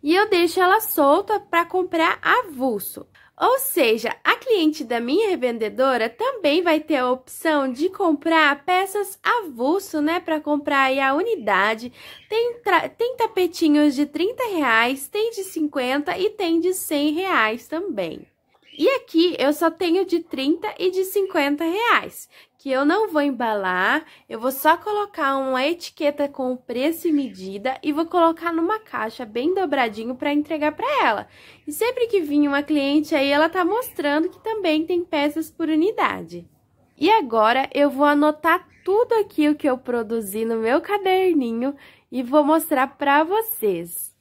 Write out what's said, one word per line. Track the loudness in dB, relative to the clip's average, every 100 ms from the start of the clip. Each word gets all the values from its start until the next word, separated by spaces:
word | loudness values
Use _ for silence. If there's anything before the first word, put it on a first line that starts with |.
E | 2 2
eu | 4
deixo | 2 2 4
ela | 4 4
solta | 0 2 4 4 2 -4
pra | 0 -2 0
comprar | -2 -2 0 0 0
avulso. | 2 2 0 -4 -2 -2 -6 -14 -18 _ _ -2
Ou | 0 2
seja, | 0 2 2 2 -2 -4
a | 0 0
cliente | 2 2 2 0
da | -6 -4
minha | 0 0 0
revendedora | 0 -2 -2 -4 0 0 2 -2
também | -2 -4 0 2 2
vai | 2 0
ter | 0 0
a | 0
opção | -2 -6 -6 0 0 0
de | -2 -4
comprar | 0 0 0 2 2 4 2 0
peças | 0 0 -4 -6 -4
avulso, | -2 -2 -2 -4 -2 -2 -2 -4
né? | -2 -2
Pra | -2 -6
comprar | -2 -2 0 2 2
aí | 2
a | 0
unidade. | 0 0 -2 0 2 2 -2 -8 -16 -20 -20 _
Tem | -2 -2 -4
tra-, | 0 0 0
tem | -4 -4 -2
tapetinhos | -2 0 -2 2 4 6 4
de | 2 -2
trinta | 0 -4 -2 -4
reais, | 0 2 4 2 -2 -6
tem | -4 -4
de | -4
cinquenta | -8 -4 -4 -2 -2 -2 -2 -2
e | -2
tem | -2 0 2
de | 0
cem | -2 -4 -2 0
reais | -2 0 0 0 -2 -6
também. | -8 -6 -6 -6 -8 -16 _ _ _ _ -2
E | 0
aqui | 0 -2 2 2 2
eu | 0
só | 2 0
tenho | 0 0 0
de | 0 -2
trinta | -4 -4 0 0 -2 -2
e | -2
de | 0
cinquenta | -2 -2 0 0 0 0
reais, | -2 0 2 0 -2 -16 -20 -20 -20 _
que | -4
eu | 0 2
não | 2 2
vou | 0
embalar, | 0 -2 -2 -2 -2 0 2 0 -4 -20 _
eu | -6
vou | -4
só | 0 2 2
colocar | 0 -4 -4 -2 -2 0
uma | 0 0 0
etiqueta | -2 -8 -2 -2 0 -4
com | -2 -4
o | -4
preço | _ -2 -2 -2 0
e |
medida | 0 -2 -8 -12 -6 -6 -4
e | -4
vou | -2 0
colocar | 2 2 2 -4
numa | -2 -2 -2
caixa | -6 -8 -8 -8 -8
bem | -4 -2
dobradinho | 0 -2 0 -2 -2 -8
pra | -6 -2
entregar | -2 -2 -2 -2
pra | -2 -4 0
ela. | 0 0 -6 -18 -20 -18 -14
E |
sempre | -4 -4 -2 0
que | 0
vir | 0 0 2
uma | 0
cliente | -2 -2 2 0 0 0
aí, | 2
ela | 2 2
tá | 2 0
mostrando | -2 -4 -4 -2 0 -2
que | -6
também | -6 -2 0 0 0
tem | -2
peças | -2 -2 -2 -2 -8
por | _ -2
unidade. | 0 0 0 -2 -2 -8 -14 -16 _ _ _ _ _
E | 2
agora | 4 2 4 4 4 0
eu | 2 2
vou | 4 4
anotar | 6 2 2 0 0 -2 _ 0
tudo | 2 2
aqui | 2 0 2 2
o | 2
que | 0
eu | -2
produzi | -2 -4 -2 -4 -4 -4 -2
no | -2
meu | 0 0
caderninho | 0 -2 2 2 4 2 0 -2 -4 -6 -16 _ _
e | -6
vou | 0 2
mostrar | 4 2 2 0 -2 -2
pra | 2 2
vocês. | 2 -2 -2 -2 -2 -2 -6 -12 -14 _